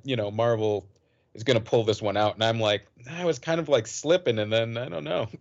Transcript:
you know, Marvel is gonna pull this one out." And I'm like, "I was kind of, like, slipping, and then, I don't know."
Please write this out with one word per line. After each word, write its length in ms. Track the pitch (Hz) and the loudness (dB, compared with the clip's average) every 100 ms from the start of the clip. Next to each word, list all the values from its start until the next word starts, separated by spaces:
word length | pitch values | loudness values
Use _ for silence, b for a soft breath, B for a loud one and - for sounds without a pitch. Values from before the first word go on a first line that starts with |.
you 120 | 135 123 | -4 -2
know, 140 | 104 | -2
Marvel 560 | 104 117 113 107 104 95 _ _ _ _ | 0 2 2 0 -2 -6 _ _ _ _
is 80 | - | -6
gonna 160 | 113 117 | 0 2
pull 220 | 113 123 | 2 2
this 180 | 110 107 | 2 0
one 140 | 107 101 | 0 2
out." 180 | 107 | 0
And 100 | 101 | 2
I'm 160 | 113 113 | 0 2
like, 260 | 107 104 - _ 123 | 0 0 -4 _ -14
"I 140 | 165 | -4
was 140 | 175 135 | -2 -2
kind 200 | 160 165 | -2 -2
of, 80 | 151 | 2
like, 180 | 135 101 | 0 0
slipping, 520 | - 147 180 180 110 | -6 0 2 2 0
and 140 | 107 | 0
then, 240 | 110 113 117 | 0 0 -4
I 120 | 131 | -6
don't 160 | - | -8
know." 240 | 156 180 110 - | -4 -4 -4 -6